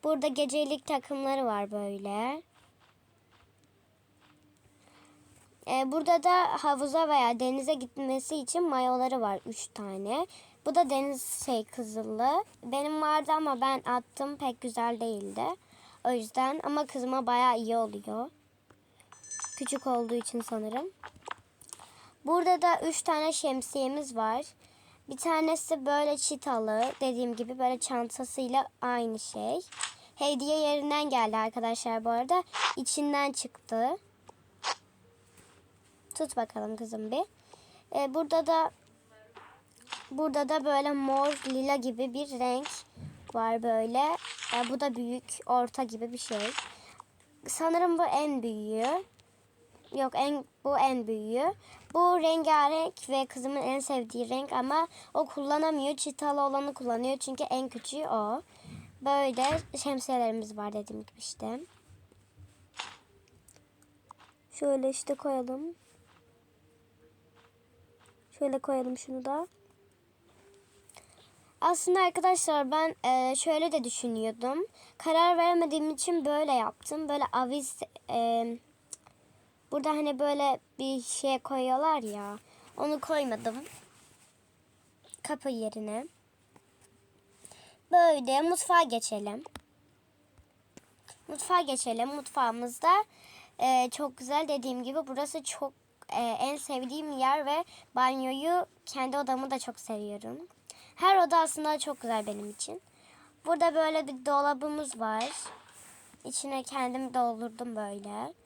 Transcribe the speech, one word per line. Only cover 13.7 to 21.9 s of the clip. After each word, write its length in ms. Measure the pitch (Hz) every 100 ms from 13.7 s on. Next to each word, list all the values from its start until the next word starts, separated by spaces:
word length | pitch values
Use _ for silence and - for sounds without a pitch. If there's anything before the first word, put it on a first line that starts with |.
| 269 -
attım, 500 | 247 - - 269 285
pek 240 | 277 240
güzel 400 | 254 226 233 233
değildi. 440 | 226 214 196 196 254 370 _ - - -
O 60 | 247
yüzden 500 | 247 220 - 262 311
ama 220 | - 294 294
kızıma 400 | 269 247 262 240
bayağı 320 | 247 254 233
iyi 180 | 226 233
oluyor. 540 | 220 208 214 214 269 _ _ _ _ - _ _ _ - - - - -
Küçük 300 | 262 269 269
olduğu 280 | 247 233
için 260 | 240 - 240
sanırım. 500 | 226 226 214 233 359 - - - - - _ _ - - -